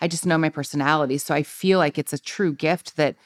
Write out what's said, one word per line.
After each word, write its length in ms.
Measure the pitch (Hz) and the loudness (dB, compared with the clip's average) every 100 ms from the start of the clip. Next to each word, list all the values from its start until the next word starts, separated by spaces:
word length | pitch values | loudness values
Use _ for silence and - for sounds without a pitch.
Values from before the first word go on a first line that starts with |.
I 80 | 175 | -4
just 160 | 165 | -2
know 140 | 185 160 | 0 2
my 100 | 160 | 2
personality." 680 | 156 139 147 139 156 143 143 | -2 -6 -2 2 2 2 -2
So 160 | - | -2
I 80 | 151 | -2
feel 360 | 147 - 190 185 | -2 -2 2 4
like 200 | 151 147 | 2 0
it's 160 | 147 | -6
a 40 | 147 | -6
true 360 | - - 190 | -8 -2 -2
gift 420 | 139 156 175 - - | 0 0 -2 -2 -2
that 200 | 147 - | 0 -2